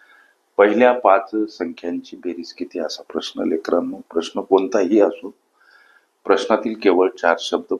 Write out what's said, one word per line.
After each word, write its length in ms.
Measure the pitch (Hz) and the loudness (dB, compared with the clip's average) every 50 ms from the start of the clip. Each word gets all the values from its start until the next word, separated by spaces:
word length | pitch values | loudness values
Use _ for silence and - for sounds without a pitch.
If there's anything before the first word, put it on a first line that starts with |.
| _ _ _ _ _ _ _ _ _ _ _ - | _ _ _ _ _ _ _ _ _ _ _ 4
पहिल्या 340 | 101 107 104 113 123 123 123 - | 4 4 4 4 4 4 4 4
पाच 320 | - 101 95 98 - - 107 107 107 107 - | 4 4 4 4 2 -2 -4 -4 -4 -4 -6
संख्यांची 640 | - 90 85 82 - - 87 87 87 87 - - - - | -8 -8 -8 -8 -10 -10 -8 -8 -8 -10 -12 -16 -12 -10
बेरीज 280 | 90 85 85 82 - - | -10 -10 -10 -12 -14 -12
किती, 260 | - 90 - - 87 | -12 -12 -10 -8 -8
असा 240 | 80 76 - - - - - | -8 -8 -8 -12 -14 -10 -8
प्रश्न. 320 | 80 - - - - 95 87 | -8 -8 -8 -8 -6 -4 -4
लेकरांनो, 520 | 82 80 - - - 87 85 85 92 92 - - | -4 -4 -2 -2 -2 -2 -2 -4 -8 -12 -14 -8
प्रश्न 300 | - 85 82 - - 101 | -6 -6 -6 -6 -8 -10
कोणताही 600 | 95 - 95 95 95 92 - 107 95 87 107 107 | -2 2 2 2 2 0 0 0 0 2 4 4
असो, 300 | 101 87 - - - 101 - _ _ _ _ _ _ _ _ _ _ _ _ _ _ _ _ _ - | 4 4 2 -4 -12 -16 -18 _ _ _ _ _ _ _ _ _ _ _ _ _ _ _ _ _ -2
प्रश्नातील 480 | 101 98 95 - - 110 - - 113 110 107 - | 0 0 0 2 0 0 0 0 -4 -6 0 2
केवळ 260 | 101 87 90 92 95 - - | 2 4 4 2 2 0 -2
चार 160 | - 85 85 - | -2 0 0 -2
शब्द 340 | - - 90 85 - - 95 | -2 -4 -4 -6 -4 -6 -6